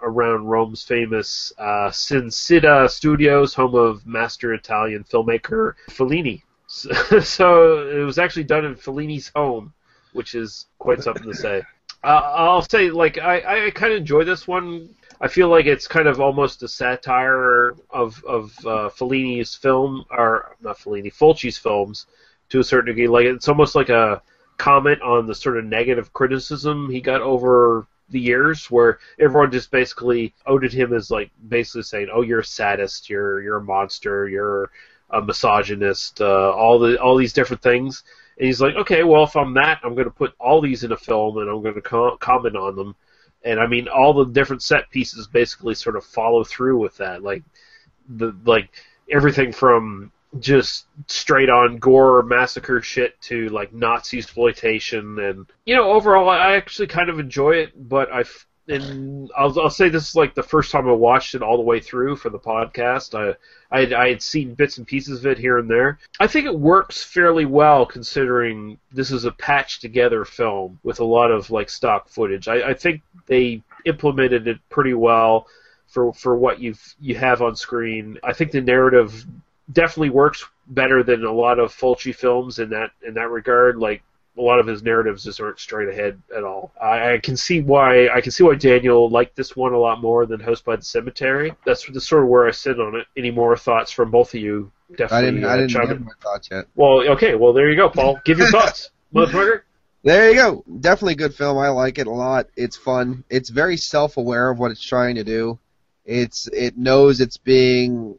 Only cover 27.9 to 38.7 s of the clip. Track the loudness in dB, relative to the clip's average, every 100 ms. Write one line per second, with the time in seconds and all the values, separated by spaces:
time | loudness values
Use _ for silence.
27.9 | _ _ -6 -2 0 0 -2 -2 2 2
28.9 | 2 -8 _ 2 4 2 0 -4 -2 -2
29.9 | -4 -4 -2 -4 -10 -2 0 0 -2 -2
30.9 | -2 -4 -6 -8 _ -6 -4 -4 -10 -10
31.9 | -10 -4 -4 -2 -2 -4 -4 -4 -2 -4
32.9 | -8 -10 -6 -4 -4 -6 -8 -4 -4 -4
33.9 | -8 -8 -6 -6 -6 -4 -4 -6 _ _
34.9 | _ _ -6 -6 -4 0 0 -2 -4 -4
35.9 | -4 -8 -4 0 2 2 2 4 6 4
36.9 | 2 2 2 2 0 -2 -2 0 0 -2
37.9 | -12 _ _ _ _ -2 0 0